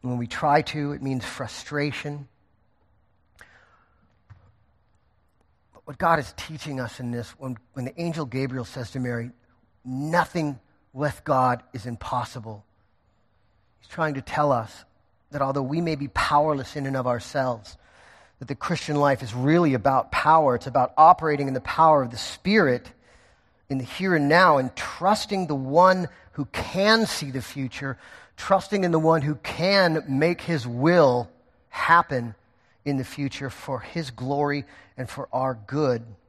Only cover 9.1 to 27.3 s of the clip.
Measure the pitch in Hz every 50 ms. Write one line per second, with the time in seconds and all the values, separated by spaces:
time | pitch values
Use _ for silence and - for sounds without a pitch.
9.1 | 120 117 117 123 - _ _ _ _ _ _ _ _ _ _ 127 127 131 143 156
10.1 | 160 175 160 - - 175 156 147 139 123 _ _ _ _ _ _ _ 131 147 147
11.1 | - - _ - 147 131 123 127 123 120 - _ _ 120 95 127 117 110 - -
12.1 | - 123 120 - - 135 110 113 107 104 104 _ _ _ _ _ _ _ _ _
13.1 | _ _ _ _ _ _ _ _ _ _ _ _ _ _ _ _ - - 160 151
14.1 | 147 135 127 - - - 151 147 135 120 113 107 - - - _ _ _ _ _
15.1 | _ _ _ _ - 147 143 135 135 143 139 127 143 165 170 165 160 143 143 135
16.1 | - - - - 151 147 151 156 151 139 131 - - 151 139 135 135 135 127 123
17.1 | 123 120 117 - - 147 131 131 123 113 104 - - - _ _ _ _ - -
18.1 | - - _ _ _ _ - 120 143 - - - 175 156 - - 151 147 143 143
19.1 | 139 120 131 117 107 123 127 139 156 170 175 156 135 123 98 139 135 131 - -
20.1 | - - - 151 160 160 156 139 123 117 - 139 120 143 127 123 - - 156 165
21.1 | 180 180 160 160 151 143 143 135 131 131 - - - - 160 160 156 143 131 120
22.1 | 120 113 - - - - _ 180 208 220 185 139 123 123 - - - _ _ _
23.1 | _ _ _ _ _ _ _ _ _ _ _ _ 139 135 127 120 - - 180 190
24.1 | 180 160 143 143 156 175 185 180 151 139 131 127 - - - - - - 165 185
25.1 | 214 214 - - 208 190 185 147 147 139 131 131 139 160 180 185 185 185 180 139
26.1 | - - - - _ - 143 - - - - - - 180 196 208 220 226 220 -
27.1 | - - - 139